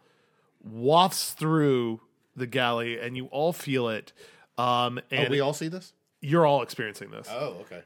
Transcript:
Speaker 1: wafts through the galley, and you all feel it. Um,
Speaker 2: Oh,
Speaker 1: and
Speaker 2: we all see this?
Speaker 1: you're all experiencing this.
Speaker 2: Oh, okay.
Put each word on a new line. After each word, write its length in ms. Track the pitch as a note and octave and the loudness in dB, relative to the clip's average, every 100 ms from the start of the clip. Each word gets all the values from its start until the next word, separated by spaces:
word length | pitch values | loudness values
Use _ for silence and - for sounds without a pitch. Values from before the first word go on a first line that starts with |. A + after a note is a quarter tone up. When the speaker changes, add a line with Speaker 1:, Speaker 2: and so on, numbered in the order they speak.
| _ _ _ _ _ _ | _ _ _ _ _ _
Speaker 1:
wafts 760 | G#2+ A2+ B2+ E3 F#3 - - | -16 -2 4 6 6 2 -6
through 680 | - D#3 D#3+ D3 B2 A#2 A2+ _ _ _ | -4 0 4 4 4 0 -4 _ _ _
the 140 | B2+ B2 | -10 -4
galley, 500 | C3 A#2+ A#2 A#2 A#2 | 0 0 0 -2 -6
and 180 | A#2+ B2+ | -8 -8
you 100 | B2+ | -8
all 260 | C#3 E3 | -2 -2
feel 360 | E3+ C#3+ C3 A#2 | -2 -2 0 0
it. 240 | G#2+ - - - - _ - | -4 -8 -20 -20 -20 _ -2
Um, 400 | B2 B2 B2 A#2+ | 0 2 0 -4
Speaker 2:
Oh, 40 | - | -4
Speaker 1:
and 180 | C3 B2 | 0 2
Speaker 2:
we 80 | C#3+ | 2
all 140 | C#3 | 0
see 140 | C#3+ D#3+ | -2 -6
this? 240 | F3+ - _ _ _ | -8 -14 _ _ _
Speaker 1:
you're 240 | C#3 E3+ D3+ | 2 4 6
all 160 | C#3 | 4
experiencing 500 | A#2 - A2 G2+ G2+ | 2 -6 -8 -8 -14
this. 160 | A2 G#2 | -14 -10
Speaker 2:
Oh, 280 | A#2+ C#3+ F2+ | -8 -6 -8
okay. 220 | - F2+ | -14 -18